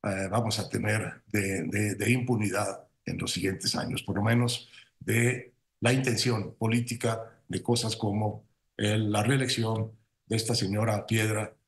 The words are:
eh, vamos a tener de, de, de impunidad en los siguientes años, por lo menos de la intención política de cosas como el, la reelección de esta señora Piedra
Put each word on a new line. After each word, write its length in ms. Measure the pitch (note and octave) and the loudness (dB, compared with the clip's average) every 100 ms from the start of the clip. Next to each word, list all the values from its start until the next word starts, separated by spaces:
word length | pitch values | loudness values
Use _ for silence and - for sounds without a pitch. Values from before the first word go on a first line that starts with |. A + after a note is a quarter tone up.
eh, 240 | G2+ F#2+ F#2+ | -4 -4 0
vamos 300 | A2 A2 G#2+ | 0 0 -2
a 80 | F#2 | -2
tener 540 | - G#2 G#2+ E2+ - - | -2 0 0 -2 -10 -4
de, 360 | G#2 G2 F#2+ | -2 0 -2
de, 320 | - G2+ G#2 F#2+ | -2 0 0 0
de 160 | G#2+ | 2
impunidad 720 | B2 B2 A2+ G#2 F#2+ G2 - - _ - | 2 2 0 2 0 -2 -6 -14 _ -8
en 120 | - | -6
los 140 | - | -4
siguientes 440 | F#2 F#2+ F#2 - - | -2 -2 -2 -4 -2
años, 280 | - - | -4 -6
por 120 | - G2+ | -4 0
lo 80 | |
menos 460 | G#2+ A#2+ B2 - - - - _ | 2 4 2 -2 -8 -20 -20 _
de 540 | - A2+ A#2+ B2 - _ _ _ | -2 2 2 0 -8 _ _ _
la 140 | A#2+ | 2
intención 640 | C3+ C3+ A2 B2+ G#2+ G2 - | 4 2 2 2 0 -2 -2
política 680 | A2+ A#2+ A#2+ A#2 A#2 A2+ - - _ | 2 2 0 -2 -2 -2 -8 -18 _
de 140 | - | -6
cosas 340 | - A#2+ A2+ - | 0 0 0 -2
como 500 | A2 G2+ G#2+ G#2+ _ _ _ - | -2 0 -2 -4 _ _ _ -2
el, 360 | G#2 G#2+ G#2 | 0 2 2
la 120 | G#2 | 2
reelección 680 | A2+ C#3 B2+ - A2+ G#2+ G#2+ - _ _ _ | 2 2 2 0 0 0 -4 -8 _ _ _
de 100 | A2 | -2
esta 200 | - A#2 | 0 0
señora 500 | G2 G#2 A2 G#2+ - | 0 0 2 0 0
Piedra 480 | A2+ G#2+ G#2+ G#2+ - | 0 2 0 -4 -10